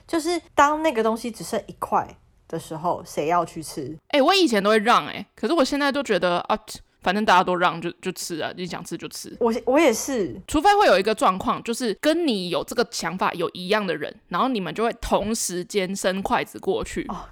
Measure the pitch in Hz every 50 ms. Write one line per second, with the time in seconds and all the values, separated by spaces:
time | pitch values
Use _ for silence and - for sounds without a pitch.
0 | _ - - 330 285 339 349 330 - - - - 285 294 302 311 320 320 254 226
1 | 220 226 226 226 - 240 214 - 170 - - 202 - - - - - - 220 180
2 | - - - _ _ _ _ _ _ - - 165 - - 160 151 165 175 156 -
3 | 180 - - 180 151 156 170 175 165 165 - 170 151 - - 160 139 - 156 165
4 | _ - - 294 262 320 392 392 349 269 226 202 190 208 220 220 202 240 226 180
5 | 151 110 - - 196 _ _ - - 226 339 330 262 - 294 277 285 277 247 285
6 | 269 - 208 - 190 180 175 175 - - 214 208 - - - - - _ _ _
7 | - - 202 208 220 220 - 180 185 180 180 175 180 175 151 170 165 175 - _
8 | - 190 170 - - - 175 151 - 123 - - 185 165 180 - 165 - 175 165
9 | - 151 - - - - - - 240 226 226 247 - 240 254 302 339 269 226 -
10 | - - 269 233 185 131 - 190 - - - 311 302 403 415 403 359 294 202 185
11 | 196 214 220 - 285 208 185 190 - 254 190 139 - 226 233 - 254 226 180 -
12 | - 302 320 339 349 285 220 190 180 175 165 143 127 - 233 240 226 - - -
13 | - 165 175 185 214 190 - 170 165 - - 175 180 180 208 214 208 180 156 151
14 | 143 - - - _ - 180 180 226 269 254 208 185 156 160 196 226 233 - -
15 | - - 247 254 202 208 226 - - - 175 180 175 - - 202 185 180 196 196
16 | - 190 185 196 190 - 247 - 147 - - - - 196 185 110 - - - -
17 | - - 196 - - -